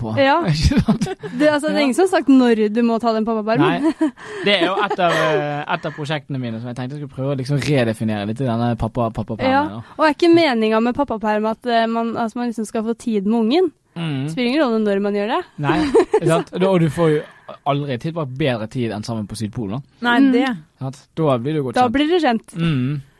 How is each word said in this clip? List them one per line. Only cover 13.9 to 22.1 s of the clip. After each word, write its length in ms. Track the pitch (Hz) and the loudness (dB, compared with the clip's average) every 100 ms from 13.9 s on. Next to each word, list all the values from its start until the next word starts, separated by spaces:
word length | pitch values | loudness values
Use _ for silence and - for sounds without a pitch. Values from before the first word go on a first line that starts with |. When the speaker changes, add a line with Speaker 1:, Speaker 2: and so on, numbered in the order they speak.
Speaker 1:
Mm. 340 | 175 165 135 143 | -8 -4 -4 -4
Speaker 2:
Spiller 180 | 160 240 | -2 0
ingen 140 | 285 | 2
rolle 180 | 269 220 | 2 2
når 180 | 208 196 | 2 0
man 120 | 202 | 0
gjør 140 | 202 208 320 | -2 -2 -2
det. 40 | - - | -4 -4
Speaker 1:
Nei, 200 | 147 330 294 247 | 0 0 2 2
Speaker 2:
<laughs> 140 | 359 - | 4 2
Speaker 1:
ikke 100 | 165 | 2
sant? 260 | 165 - 185 | 0 0 0
Og 160 | 190 185 | 2 4
du 80 | 160 | 2
får 200 | 165 165 | 2 2
jo 80 | 151 - - - - 143 | 2 -2 -16 -20 -8 -2
aldri 320 | 143 143 120 | -2 -2 -4
tilbrakt 360 | 165 165 135 131 | -4 -6 -6 -2
bedre 280 | 139 120 107 | 0 0 -4
tid 240 | 131 117 | -4 -2
enn 140 | 104 | -4
sammen 240 | 110 113 101 | -6 -6 -6
på 80 | 107 | -6
Sydpolen, 420 | 107 127 101 117 | -6 -6 -6 -8
da. 20 | - - | -10 -6
Speaker 3:
Nei, 180 | 240 240 | 0 4
Speaker 2:
Mm. 140 | 277 | 4
Speaker 3:
det. 160 | 254 269 185 - - | 2 0 -4 -12 -12
Speaker 1:
Sant? 220 | 131 131 _ | -12 -12 _
Da 240 | - 156 127 | -2 0 0
blir 140 | 127 | 0
du 80 | 156 | -2
godt 120 | 127 254 | -2 0
Speaker 2:
Da 80 | 247 | 2
Speaker 1:
kjent. 60 | |
Speaker 2:
blir 160 | 262 | 2
dere 120 | 302 | 2